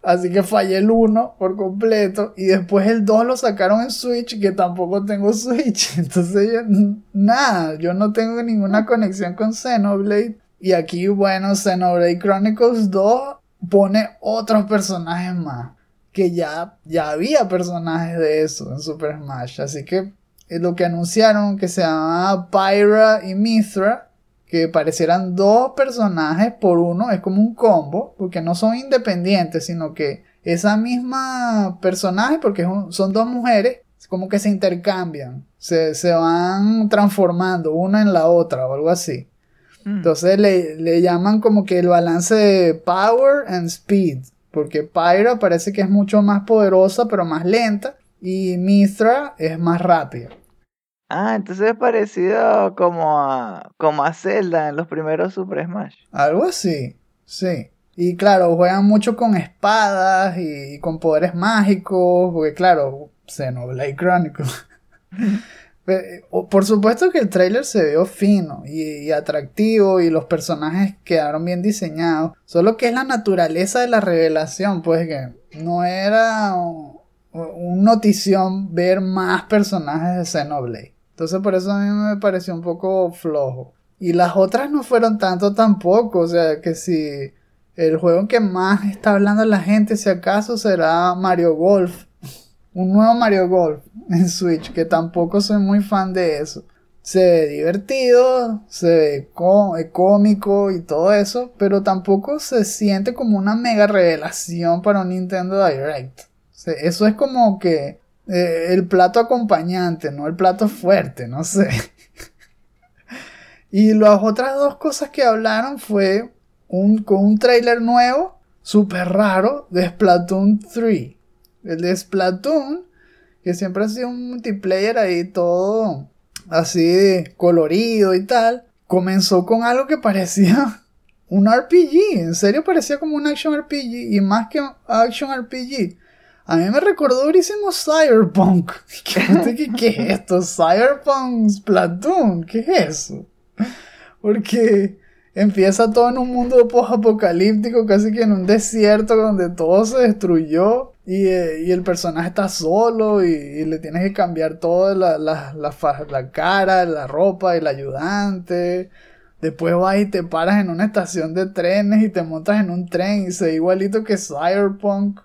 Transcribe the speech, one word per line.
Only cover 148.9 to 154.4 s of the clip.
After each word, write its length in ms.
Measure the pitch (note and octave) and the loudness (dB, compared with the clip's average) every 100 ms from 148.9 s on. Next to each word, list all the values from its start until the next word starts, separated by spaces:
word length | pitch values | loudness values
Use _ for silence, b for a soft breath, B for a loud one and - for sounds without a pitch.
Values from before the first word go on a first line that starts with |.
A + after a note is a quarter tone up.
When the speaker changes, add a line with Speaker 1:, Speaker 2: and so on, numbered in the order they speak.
| G#3+ A3 A3+ | 4 2 2
Speaker 1:
donde 340 | G#3+ G3 F3 | 2 0 -2
todo 340 | F3 E3 F#3+ | -2 2 2
se 140 | A3 B3+ | 2 2
destruyó. 920 | A#3+ G#3 F#3 E3 D#3 D#3 G3+ B3 C4 _ | 2 2 0 0 2 0 2 0 -4 _
Y, 220 | - F#3+ F#3+ | -6 0 0
eh, 360 | F#3 E3+ D#3 E3+ | 0 -2 -4 -2
y 60 | |
el 100 | F3+ | -2
personaje 460 | F#3 F3 F3 D#3+ E3+ | -2 -4 -4 -4 -4
está 200 | F#3+ F#3+ | -4 -4
solo 760 | - D#3+ G3 A#3 A3+ G#3+ G#3 | -4 -2 2 2 0 0 2
y, 80 | F3 | 0
y 320 | D#3 C#3+ D3 | -2 -6 -8
le 140 | D#3 D#3 | -6 -6
tienes 240 | D#3 E3 | -6 -4
que 100 | F#3+ | -4
cambiar 420 | G3 F3 D#3+ | -2 -2 -2